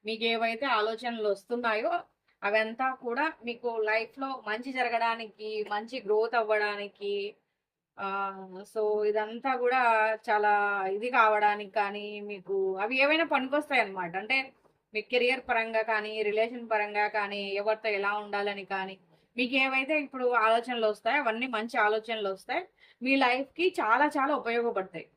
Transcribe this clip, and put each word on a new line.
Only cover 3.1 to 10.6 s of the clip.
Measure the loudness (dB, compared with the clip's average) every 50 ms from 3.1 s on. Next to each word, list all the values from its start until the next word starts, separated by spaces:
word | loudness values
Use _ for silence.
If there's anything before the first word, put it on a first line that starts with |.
| -2 -2 -2 -4 -4 _ -10
మీకు | -10 -10 -6 -6 -4 -2 -2 0
లైఫ్లో | 0 0 -2 -2 -4 _ -8 -8 -8 -8 -8 -6
మంచి | -6 -6 -6 -6 -6 -2
జరగడానికి, | -2 -2 0 0 0 0 0 0 -2 -6 -12 -12 _ -8 -6 -4 -4 -4 -4
మంచి | -4 -6 -6 -6 -10 -8 0
గ్రోత్ | 2 2 2 2 2 2
అవ్వడానికి, | 0 2 4 2 2 2 0 -2 -4 -6 -10 _ _ -6 -4 -4 -4 -4 -6 -10 _ _ _ _ _ _ _ _ _ _ _ _ -8
ఆ, | -6 -4 -4 -2 -4 -4 -6 -10 -14 -14 -14 -16 -16 -8 -2
so, | 0 0 2 2 2 2
ఇదంతా | 2 2 2 0 -2 -6 -4 -2 0 0
కూడా | 2 2 2 4 4 6 6 6 6 4 2 2 -2 0 0
చాలా | 2 4 6 4 4 4